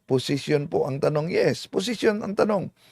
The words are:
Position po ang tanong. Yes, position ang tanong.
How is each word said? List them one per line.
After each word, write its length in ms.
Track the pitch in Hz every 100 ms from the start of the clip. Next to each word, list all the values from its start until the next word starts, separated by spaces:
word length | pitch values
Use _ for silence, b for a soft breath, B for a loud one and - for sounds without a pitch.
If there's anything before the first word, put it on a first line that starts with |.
| -
Position 580 | 131 - 139 - 147 147
po 220 | - 143
ang 100 | 139
tanong. 300 | 147 151 160
Yes, 400 | - 160 - -
position 560 | - 196 220 226 208
ang 80 | 202
tanong. 400 | 202 208 202 - - _